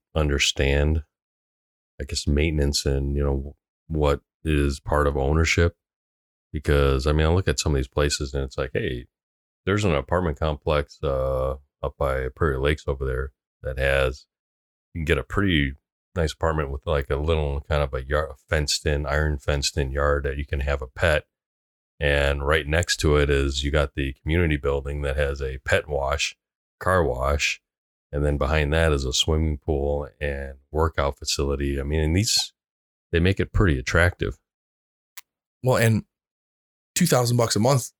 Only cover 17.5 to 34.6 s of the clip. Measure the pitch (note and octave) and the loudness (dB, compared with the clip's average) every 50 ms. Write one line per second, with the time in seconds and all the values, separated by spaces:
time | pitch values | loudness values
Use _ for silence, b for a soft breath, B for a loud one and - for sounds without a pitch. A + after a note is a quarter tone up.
17.5 | C#2 C#2+ - - D#2 D2 D2 C2+ C#2 C2+ C2 C2+ D2 D2 D2+ C#2 C#2 - _ - | -4 -6 -4 -2 0 0 0 -2 -4 -8 -4 -2 -2 -2 -2 -4 -10 -16 _ -2
18.5 | D#2+ D2+ D2 C#2 - - - D#2 D2 D2 D2 C#2 C#2+ D2+ D#2 D2+ D2 C#2+ - - | -2 0 0 -2 -4 -2 -2 -2 -2 -2 -2 -2 0 0 0 0 0 -2 -2 -2
19.5 | D2 C#2+ C#2+ - - D2+ C#2 C2 C2+ C#2+ C#2+ D2 C#2+ C#2+ C#2 C#2+ C2+ C#2+ D2 - | -2 -2 -2 -2 -2 -2 -2 -2 -2 0 0 0 0 0 -2 -4 -6 -6 -6 -6
20.5 | - C#2 C#2 D2 C#2+ C2+ C2 B1+ - - F#2 E2+ D2+ D2+ - _ _ _ _ _ | -6 -4 -2 -2 -4 -4 -6 -10 -6 -2 0 2 2 0 -2 _ _ _ _ _
21.5 | _ _ _ _ _ _ _ _ _ - D2 C#2+ C#2+ C#2+ C#2+ C#2+ C#2+ C#2 C#2+ D2 | _ _ _ _ _ _ _ _ _ -2 0 2 2 2 2 2 0 0 0 0
22.5 | D#2+ D#2+ C#2 D2 D#2 E2+ F2 - - - - D#2 D2 D2 C#2+ C#2+ C#2+ C#2 C#2 C#2 | 0 0 0 0 0 0 0 -2 -2 0 2 4 4 4 4 4 2 2 0 0
23.5 | C2+ C#2 C#2 C#2+ C#2+ D2+ C#2+ C#2+ - D2+ C#2 C2+ C2+ - - D2+ D#2+ F2+ F2 D#2+ | -2 -4 -4 0 0 0 0 0 -2 -4 -6 -6 -6 -6 -4 0 0 2 2 2
24.5 | D2+ C#2+ - C#2 C#2 C#2+ C2+ C#2 C#2+ C#2+ C#2+ C#2 C2+ D2 C#2+ C#2 C#2+ C2+ C2+ C2+ | 0 0 0 -2 -2 -2 -4 -6 -6 -4 -4 -4 -2 -2 -2 -2 -2 -4 -6 -8
25.5 | C2 C2+ - - G2 F2+ - - D2 C#2 C#2 C#2 D2 D2 - - - _ _ _ | -8 -8 -2 -2 0 0 0 -2 -4 -4 -2 -2 -2 -2 -4 -6 -6 _ _ _
26.5 | _ _ _ _ _ - - F2+ F#2 F2+ D#2+ C2+ B1 B1 C2+ C#2 C#2+ C#2+ - - | _ _ _ _ _ -6 -2 2 2 2 2 0 0 -2 -2 0 0 0 -2 -4
27.5 | - - _ _ _ _ _ _ _ _ _ _ D2 C#2+ D2 D2 D2 C#2+ C#2+ C#2+ | -4 -8 _ _ _ _ _ _ _ _ _ _ -4 -2 0 0 0 0 0 0
28.5 | D#2 D#2 D2 C#2+ D#2 E2 E2 D#2+ D2 C#2 C2 B1+ - - - - D#2+ D#2 D#2 D#2 | 2 2 2 2 2 2 2 2 2 0 -2 -2 -4 -2 0 0 0 2 0 0
29.5 | D2 - - E2 D2+ C#2 C#2+ C#2+ C#2+ C#2+ C#2+ - - - D2+ C#2+ C#2 C#2 C#2 C#2 | -2 -4 -4 -4 -2 -2 -2 -2 -2 -4 -6 -10 -8 -8 -6 -6 -6 -6 -8 -12
30.5 | C2+ C2+ _ _ - D2+ E2 D#2+ - - C#2+ C#2 - - D#2 - - - C#2+ C#2 | -14 -18 _ _ 0 0 0 0 0 0 -2 -2 -4 -6 -6 -6 -4 -2 -2 -2
31.5 | C#2 C#2 C#2+ C#2 C#2 C2+ C#2 C#2+ D2+ D#2+ D#2 D#2 E2 F#2+ A2 A#2 - - - - | -2 -2 -2 -2 -2 -4 -4 -2 0 0 2 2 2 2 2 2 0 -2 -2 -4
32.5 | - _ _ _ _ _ _ _ _ _ _ _ - E2 E2+ F#2+ G2 - F2 - | -8 _ _ _ _ _ _ _ _ _ _ _ 0 2 2 2 2 0 -2 0
33.5 | - - A2 F2 C#2+ B1+ B1+ - - E2+ E2+ F2+ - - - - - - _ _ | 0 2 2 2 2 0 -2 0 2 4 4 2 2 -2 -4 -6 -6 -8 _ _
34.5 | _ _ | _ _